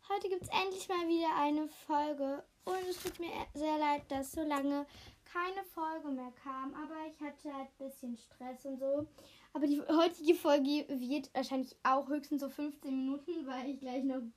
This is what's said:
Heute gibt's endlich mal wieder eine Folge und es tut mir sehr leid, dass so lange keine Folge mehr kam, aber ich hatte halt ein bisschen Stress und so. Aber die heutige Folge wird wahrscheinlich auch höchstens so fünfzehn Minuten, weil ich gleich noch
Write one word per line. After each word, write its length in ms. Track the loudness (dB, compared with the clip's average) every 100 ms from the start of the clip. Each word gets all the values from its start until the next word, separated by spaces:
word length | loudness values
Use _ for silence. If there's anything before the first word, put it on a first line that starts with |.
| -2
Heute 180 | -2 0
gibt's 220 | -2 0
endlich 400 | 0 0 -4 -2
mal 180 | 0 2
wieder 260 | 2 2 2
eine 320 | 2 2 -2
Folge 760 | -8 0 2 2 0 -2 -2 -8 _ -4
und 240 | -4 -2
es 120 | -4
tut 200 | -4 -6
mir 80 | -8 -6 -8
sehr 240 | -2 0 2
leid, 260 | 2 2 0
dass 240 | -4 -4
so 80 | -2
lange 440 | 0 2 2 0 -2 -10 -20 -20
keine 400 | -10 -4 -4 -4 -8
Folge 360 | -4 -4 -4 -4
mehr 240 | -6 -6 -12
kam, 300 | -10 -8 -8
aber 220 | -8 -8 -8 -10
ich 160 | -8 -10
hatte 280 | -8 -8
halt 160 | -8 -8
ein 180 | _ -12
bisschen 300 | -10 -10 -10
Stress 480 | -12 -14 -12 -10 -8
und 140 | -4
so. 280 | 2 2 0 -10 -20 -20 -8
Aber 120 | 2 4
die 140 | 4
heutige 560 | 6 6 6 4 4 6
Folge 500 | 8 6 6 2 0
wird 440 | -4 0 -2 -2
wahrscheinlich 400 | -4 -2 -2 -2 -2
auch 260 | 2 2 2
höchstens 320 | -4 -2 -2
so 80 | -2
fünfzehn 440 | -4 -6 -6 -4
Minuten, 540 | -2 -2 -4 -4 -6 -4
weil 220 | -6 -6
ich 100 | -6
gleich 240 | -4 -2
noch 200 | 0 0 -4